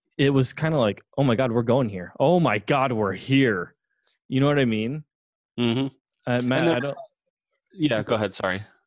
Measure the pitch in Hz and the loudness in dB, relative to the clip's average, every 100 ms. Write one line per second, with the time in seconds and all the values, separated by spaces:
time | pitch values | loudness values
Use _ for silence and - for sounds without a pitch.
0 | _ - 139 135 127 - 160 156 107 98 | _ -2 2 2 0 -2 -2 0 0 -2
1 | - - 139 113 127 117 117 127 113 92 | -6 -2 0 2 0 0 2 2 0 -6
2 | 90 - 139 180 139 104 - 143 131 110 | -10 -2 2 4 2 0 0 0 0 0
3 | 98 92 - 135 127 92 85 _ _ _ | -2 -4 0 2 4 0 -6 _ _ _
4 | _ _ - 131 143 147 123 107 113 151 | _ _ -6 0 2 2 0 0 -4 -8
5 | - _ _ _ _ - 120 120 135 - | -12 _ _ _ _ -2 0 0 -2 -8
6 | _ _ 127 123 123 131 120 120 139 - | _ _ -4 -2 0 0 0 -2 -4 -8
7 | - _ _ _ _ _ _ 196 151 110 | -16 _ _ _ _ _ _ -4 0 0
8 | 107 113 101 - 95 95 - _ | 0 -2 -2 -2 -4 -4 -8 _